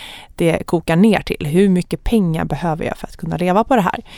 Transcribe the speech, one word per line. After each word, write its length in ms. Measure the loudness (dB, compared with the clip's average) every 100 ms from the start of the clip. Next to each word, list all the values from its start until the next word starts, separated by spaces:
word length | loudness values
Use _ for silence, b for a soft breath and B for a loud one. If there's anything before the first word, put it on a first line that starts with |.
| B B B -2
det 280 | 0 0
kokar 320 | 0 -2 2 4
ner 260 | 4 4
till. 240 | 0 -6 0
Hur 240 | 2 4
mycket 340 | 2 0 -4
pengar 420 | 0 0 2 -2 -2
behöver 400 | -4 -4 -4 -4
jag 120 | -8
för 100 | -12
att 100 | -10
kunna 200 | -6 -2
leva 260 | 0 0
på 120 | 2 2
det 60 |
här? 200 | 0 -2 -10